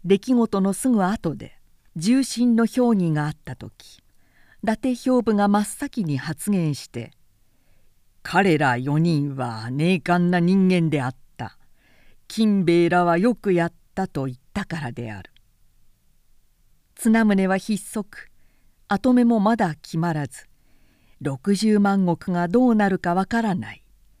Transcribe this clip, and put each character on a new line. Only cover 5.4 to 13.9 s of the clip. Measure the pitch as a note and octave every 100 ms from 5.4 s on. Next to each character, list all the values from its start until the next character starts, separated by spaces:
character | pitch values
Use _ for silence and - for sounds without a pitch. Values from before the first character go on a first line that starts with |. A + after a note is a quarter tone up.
| G3+
真 | G3+
っ | G#3
先 | - C#4+ -
に | E3+ C#3
発 | C#3 D#3 -
言 | G3+ D#3+
し | C#3 -
て、 | A#2+ A2+ _ _ _ _ _ _ _ _ _ _ _
「彼 | - E3+ G3+ D#3
ら | C#3+ B2
四 | C3 D3
人 | E3+ D#3 C#3+ C3+
は | B2 A2 A2+
冷 | C3 E3 F#3
淡 | - F3 F3
な | F3+
人 | E3+ G3 F#3
間 | F3+ D#3+
で | D3
あ | B2+
っ | - - _
た。 | A#2 - - _ _ _ - - _
金 | - A3 G3+
兵 | E3+ E3+
衛 | E3+
ら | F3
は | F3 E3+
よ | A3+
く | A#3 G#3
や | F3 E3+
っ | - _